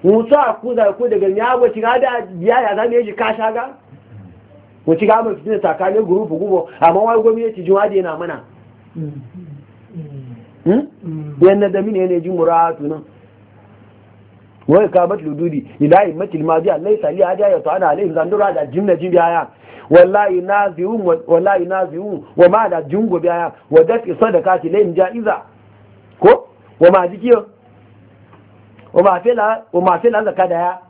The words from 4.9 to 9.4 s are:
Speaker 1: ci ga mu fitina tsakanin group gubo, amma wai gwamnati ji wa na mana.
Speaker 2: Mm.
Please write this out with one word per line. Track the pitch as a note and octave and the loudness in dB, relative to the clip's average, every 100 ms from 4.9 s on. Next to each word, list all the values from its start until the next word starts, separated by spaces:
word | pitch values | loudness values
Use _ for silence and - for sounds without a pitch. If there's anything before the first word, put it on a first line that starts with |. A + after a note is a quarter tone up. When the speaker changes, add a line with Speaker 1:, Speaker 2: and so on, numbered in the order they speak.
| E3 | 0
Speaker 1:
ci | |
ga | G#3 A3 | 2 2
mu | A3+ G3 | 0 -6
fitina | G#3+ G#3 | -6 -4
tsakanin | F3+ D#3 F#3 G#3 G3+ | -2 -2 -2 -2 0
group | F#3+ G3+ | -2 -2
gubo, | D#3+ G3+ F#3 - - | -6 -2 -2 -4 0
amma | F3 E3+ | 2 2
wai | A3+ A#3 | 2 2
gwamnati | A3 A3+ A3+ A3 | 2 0 -4 -6
ji | E3+ | 0
wa | G3 G#3 | 2 2
na | G3 F3+ D#3 | -2 -4 -8
mana. | F3 C#3 - - - _ _ E3 | -10 -12 -16 -20 -20 _ _ -12
Speaker 2:
Mm. | D3+ C#3+ A#2+ F3+ | -12 -12 -18 -20